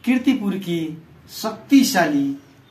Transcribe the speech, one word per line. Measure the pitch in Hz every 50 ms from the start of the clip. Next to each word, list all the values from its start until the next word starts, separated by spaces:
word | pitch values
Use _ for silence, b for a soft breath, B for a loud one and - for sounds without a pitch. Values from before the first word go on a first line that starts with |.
| -
किर्तिपुरकी | 240 262 254 - 285 233 202 202 196 185 196 - 175 170 165 160 160 160 - - - - - - -
शक्तिशाली | - - - 220 - - - - 285 269 233 - - 185 170 151 147 143 139 139 139 - - - _ _ _ _